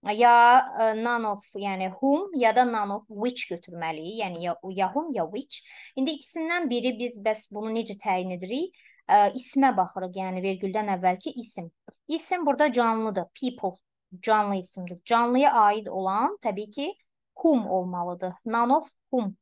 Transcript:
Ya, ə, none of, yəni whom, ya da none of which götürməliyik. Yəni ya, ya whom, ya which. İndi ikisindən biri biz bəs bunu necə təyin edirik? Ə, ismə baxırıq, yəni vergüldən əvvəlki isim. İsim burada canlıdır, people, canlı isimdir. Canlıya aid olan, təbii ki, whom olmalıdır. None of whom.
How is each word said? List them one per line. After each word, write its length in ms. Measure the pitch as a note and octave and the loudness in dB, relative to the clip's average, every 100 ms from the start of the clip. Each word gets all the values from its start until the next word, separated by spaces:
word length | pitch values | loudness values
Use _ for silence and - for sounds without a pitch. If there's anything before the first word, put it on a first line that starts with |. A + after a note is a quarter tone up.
| G3+ G#3 | -4 4
Ya, 160 | A#3+ A#3+ A#3+ B3 - - | 6 8 10 8 6 0
ə, 60 | A3+ A3 | 0 0
none 320 | A#3 A#3+ A3 | -2 -2 -2
of, 160 | G3+ - | -6 -10
yəni 380 | G3 G3+ F#3+ F#3+ F#3+ | -8 -6 -4 -6 -2
whom, 320 | C4+ D4 G4+ | 2 2 0
ya 220 | E4 A3+ G#3+ | 2 2 4
da 80 | |
none 300 | B3 A3+ G3+ | 2 2 -4
of 100 | G3+ _ | -6 _
which 380 | G#3 A#3+ B3 - | -6 -4 -4 -8
götürməliyik. 720 | E3+ - E3+ E3 D#3 E3 A3 | -10 -12 -8 -8 -8 -10 -8
Yəni 240 | G3+ E3+ F3 | -8 -6 -6
ya, 80 | E3+ F#3 | -6 -8
ya 160 | F#3+ F#3+ | -4 -2
whom, 240 | C4+ E4 | -2 -4
ya 140 | A3+ D#3+ | -4 -4
which. 320 | G#3+ C#4+ - - - - - | -6 -10 -12 -14 -20 -14 -4
İndi 160 | C4+ D4+ | -4 -4
ikisindən 540 | - E4 D#4+ F4 D#4+ | -6 -4 -2 -2 -2
biri 220 | A#3+ B3 G#3+ | -2 -2 -4
biz 240 | A#3+ A#3 | -6 -4
bəs 240 | G#3 A3 - | -2 -4 -6
bunu 220 | G3+ A3 | -10 -6
necə 240 | A3+ A3+ G3+ | -4 -6 -8
təyin 320 | G#3+ F#3 F#3 F3+ | -2 -2 -2 -6
edirik? 340 | F#3 B3+ F#4 _ _ _ | -6 -6 -6 _ _ _
Ə, 300 | - G3+ G3+ A3+ | 2 4 4 2
ismə 380 | - C#4 C4+ G3 | -2 2 2 2
baxırıq, 400 | F3+ - F#3 F#3 | -2 -2 -8 -6
yəni 240 | F#3+ F#3 | -6 -4
vergüldən 480 | F#3+ F#3+ F#3+ G3 G#3+ F#3 | -4 -4 -4 -4 -2 0
əvvəlki 380 | F3+ F3+ D#4 C4 | 0 0 -6 -6
isim. 320 | A3+ - E3+ _ - _ _ | -6 -6 -8 _ -20 _ _
İsim 380 | D#4+ - F4+ D4+ | -4 -2 0 0
burada 240 | B3 D4+ | 2 2
canlıdır, 560 | A#3+ A#3 A3+ A3 F#3+ E3+ - | 4 2 2 -2 -4 -6 -6
people, 400 | B3+ B3 F#3+ F#3 _ _ _ F3+ | -8 -4 -8 -8 _ _ _ -10
canlı 400 | G3+ G#3+ G#3 G3 | 0 2 2 -2
isimdir. 400 | F3+ - F3+ F3 | -6 -10 -12 -14
Canlıya 480 | - A#3 A#3+ B3 C#4+ A#3 G#3 | 0 2 4 4 4 6 4
aid 260 | G#3 G#3 | 4 -4
olan, 460 | F#3+ F#3+ G3 C4+ G4+ | -4 -2 0 -2 -2
təbii 300 | A#3+ F#3+ G#3+ | -6 -6 -8
ki, 160 | G#3+ D4 - _ _ _ - | -8 -8 -8 _ _ _ -2
whom 320 | E4 C#4 G#3 | 2 2 2
olmalıdır. 720 | F#3 F3+ F3+ F3 F3+ F#3 F3+ - | -2 -2 -6 -6 -6 -8 -8 -4
None 320 | A3+ A#3+ C#4+ | -2 2 2
of 80 | D#4+ _ _ | 0 _ _
whom. 240 | B3+ G#3 G3 | -2 -2 -8